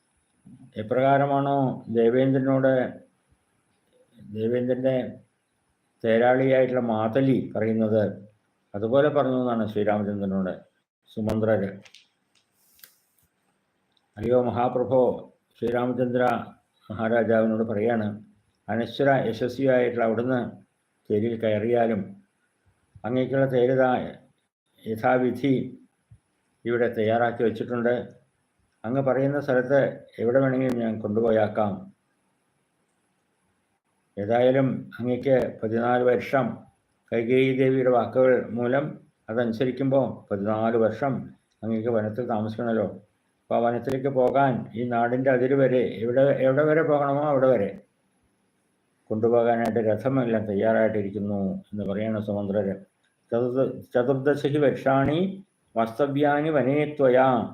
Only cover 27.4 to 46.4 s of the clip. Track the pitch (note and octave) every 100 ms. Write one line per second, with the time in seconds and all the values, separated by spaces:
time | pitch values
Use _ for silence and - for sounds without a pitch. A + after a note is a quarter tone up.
27.4 | A2+ A2 B2 A#2+ A#2 B2 - - _ _
28.4 | _ _ _ _ A2 C3+ C3+ B2 C#3 C#3+
29.4 | C#3+ B2+ B2 C#3 A#2 - - - A2+ C3+
30.4 | C3+ C3 C3 A#2+ A2+ G#2+ G#2+ G#2+ A2+ A2
31.4 | G#2 A2 G#2 F#2+ - _ _ _ _ _
32.4 | _ _ _ _ _ _ _ _ _ _
33.4 | _ _ _ _ _ _ _ G2 G2+ A#2+
34.4 | B2+ C3+ C3+ - - - B2 B2 C#3 B2+
35.4 | - - A2 A#2 A#2 B2 B2 A2+ - C#3
36.4 | A#2 - - _ _ _ - A#2 A2+ C3
37.4 | C3 B2+ C3 C3 B2+ A#2+ G#2+ B2+ C3 A#2+
38.4 | F#2+ A2+ A#2+ C3+ D3+ - _ _ - A#2
39.4 | A#2 A2 B2+ B2 C3+ C3+ A2+ G#2+ - G2+
40.4 | G#2 A2 A2+ A#2 A2 A2 C#3 G#2+ - -
41.4 | _ _ A2 A2 A#2+ A2+ G#2+ A2 A#2+ A2
42.4 | G#2+ A2+ A#2 G#2+ F#2 - _ _ _ _
43.4 | - A#2 A#2 A#2+ C3+ C#3 C#3 B2+ B2 C3+
44.4 | C3+ A2 G#2+ A2+ B2 A#2 A#2+ B2+ C3 B2+
45.4 | C3 C#3 C3 B2+ - - A#2 B2+ C#3 C3+